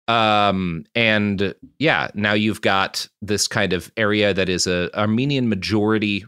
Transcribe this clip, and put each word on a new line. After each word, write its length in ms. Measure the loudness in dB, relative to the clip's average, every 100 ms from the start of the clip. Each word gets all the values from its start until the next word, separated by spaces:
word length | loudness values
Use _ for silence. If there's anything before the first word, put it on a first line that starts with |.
| -2
Um, 760 | 2 4 4 2 0 -2 -6 -6
and 580 | 0 2 2 0 0 -4 -6 -18 -4
yeah, 280 | 0 0 -2
now 180 | -2 0
you've 280 | 2 0 0
got 480 | 2 2 0 -4 -12 _
this 280 | -4 -2 -2
kind 240 | -2 0
of 180 | -2 -4 -2
area 360 | 0 2 2
that 160 | 2 0
is 200 | 0 0
a 200 | -2 -2 -2
Armenian 520 | 0 0 0 0 0
majority 760 | -2 -2 0 2 0 0 -4